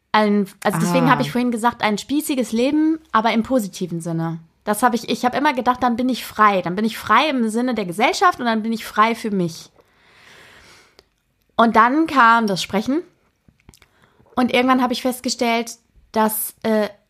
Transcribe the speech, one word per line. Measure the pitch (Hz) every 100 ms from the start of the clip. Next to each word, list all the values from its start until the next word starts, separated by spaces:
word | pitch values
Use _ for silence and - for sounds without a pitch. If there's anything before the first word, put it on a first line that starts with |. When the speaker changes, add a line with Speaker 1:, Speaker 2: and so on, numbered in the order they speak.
| _
Speaker 1:
ein, | 214 214 208 196 -
also | 214 165
deswegen | - 262 247
Speaker 2:
Ah. |
Speaker 1:
habe | 254
ich | 247
vorhin | 240 247
gesagt, | 226 240 -
ein | 214 202
spießiges | - 285 294 262 220
Leben, | 220 262 302 311 320 -
aber | 220 226
im | 220
positiven | 220 262 196 - 175 170
Sinne. | 170 165 165 165 - _
Das | - 214
habe | 254 226
ich, | -
ich | 247
habe | 247 254
immer | 302
gedacht, | 254 247 240
dann | 254 233
bin | 254
ich | 233
frei. | - - 214 196
Dann | 170 185
bin |
ich | 220 -
frei | - 220 311
im | 262 226
Sinne | 220 254
der | 226 190
Gesellschaft | 175 269 370 370 359
und | 240
dann | 226
bin | 220
ich | 226
frei | - - 220
für | 233 220
mich. | 196 175 165 - _ _ _ _ _ - - - - - - _ _ _ _ _ _ _ -
Und | 233 220
dann | 240 294 320
kam | 277 226 233 214
das | 180
Sprechen | - 196 220 294 - _ _ _ _ _ _ - _ _ _ _ _ -
und | 240
irgendwann | 240 254 262
habe | 247
ich | 247
festgestellt, | 254 247 254 - 233 226 226 - _ _ _
dass, | 220 220 214 - -
äh, | 220 214 202 -